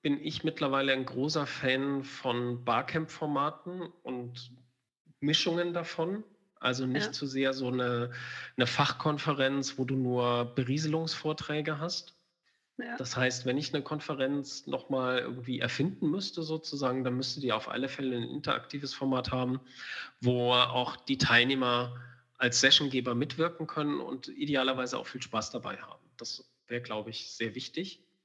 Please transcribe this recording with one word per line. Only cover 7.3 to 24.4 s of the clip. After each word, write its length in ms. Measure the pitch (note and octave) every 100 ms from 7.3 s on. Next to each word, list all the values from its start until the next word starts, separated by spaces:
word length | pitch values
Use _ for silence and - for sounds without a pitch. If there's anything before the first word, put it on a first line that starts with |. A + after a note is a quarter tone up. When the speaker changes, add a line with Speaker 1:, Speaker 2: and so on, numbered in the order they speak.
| C3+ C3+
Speaker 1:
so 140 | C3+ B2+
eine, 420 | B2+ B2 A#2+ B2 - - - -
eine 100 | - A#2+
Fachkonferenz, 1080 | - C#3+ - D#3 D3 D#3 C#3 C3+ C#3 C3+ -
wo 80 |
du 100 | B2+
nur 500 | C3 B2 B2 B2 A#2+ A#2+
Berieselungsvorträge 1200 | C3+ B2+ D3+ D#3 D#3+ D#3+ - D#3 D3+ - D3+ D3+ C#3+
hast. 360 | E3 - - _ _ _ _ _ _ -
Speaker 2:
Ja. 200 | A#3+ A#3+
Speaker 1:
Das 180 | B2 B2+
heißt, 280 | B2+ B2
wenn 120 | C3 C3
ich 160 | D3+
eine 100 | D3
Konferenz 840 | C3+ D3+ - C#3 C3+ C#3+ C3+ - -
noch 220 | C3 -
mal 300 | C3 B2+ B2+
irgendwie 400 | B2 B2+ A#2+ A#2+
erfinden 500 | A#2+ - D#3+ F#3+ -
müsste 340 | F#3+ F#3+ -
sozusagen, 600 | D#3 D#3 - C#3+ C3 C3
dann 120 | B2
müsste 260 | B2+ C3 -
die 120 | B2+
auf 160 | A2 -
alle 200 | B2 C3
Fälle 280 | C3 C3+ A#2+
ein 60 |
interaktives 680 | A#2 C#3+ D3+ A2+ - C#3+ C#3
Format 380 | - C3+ B2+ B2
haben, 300 | B2+ B2+ C3 - - - - - _
wo 320 | B2 B2 A#2+
auch 420 | B2 B2 B2+ B2+ -
die 200 | - C3+
Teilnehmer 760 | - A#2+ B2 C3+ B2+ A#2+ B2 - - - _ -
als 240 | B2 -
Sessiongeber 540 | C3+ - C#3+ C3 B2
mitwirken 520 | A#2+ D3+ - E3+ E3+ D#3+
können 340 | D#3+ D3 D3
und 260 | B2+ C3+ -
idealerweise 680 | -